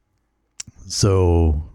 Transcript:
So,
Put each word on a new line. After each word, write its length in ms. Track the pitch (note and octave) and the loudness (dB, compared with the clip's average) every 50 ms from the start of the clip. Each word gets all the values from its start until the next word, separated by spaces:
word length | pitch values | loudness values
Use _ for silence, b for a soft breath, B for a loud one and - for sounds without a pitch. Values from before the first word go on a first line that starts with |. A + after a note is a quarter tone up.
| _ _ _ _ _ _ _ _ _ _ _ - - - - - - F#2+ | _ _ _ _ _ _ _ _ _ _ _ -20 -20 -20 -20 -20 -18 -12
So, 760 | - - - G2+ F#2+ F#2 F#2 F2 E2+ E2+ E2 D#2+ D2 D2+ D#2 - - | -8 -4 -2 0 0 2 2 2 2 2 2 2 0 -2 -6 -10 -16